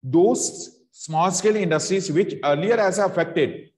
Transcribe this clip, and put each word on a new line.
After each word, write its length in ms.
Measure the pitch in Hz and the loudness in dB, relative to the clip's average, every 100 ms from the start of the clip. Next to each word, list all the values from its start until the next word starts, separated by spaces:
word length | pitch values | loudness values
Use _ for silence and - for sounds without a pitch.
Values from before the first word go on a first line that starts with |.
Those 800 | 131 147 196 247 - - - _ _ | 0 4 4 2 -4 -8 -18 _ _
small-scale 640 | _ - 156 180 180 214 214 | _ -6 0 0 2 0 0
industries 560 | 190 156 156 190 - | 0 0 0 -2 0
which 220 | 156 202 - | 0 0 0
earlier 300 | 143 143 185 | 0 0 2
as 240 | 233 202 185 | 2 2 2
affected 720 | 196 170 165 170 135 - - | 0 0 -2 0 -2 -2 -16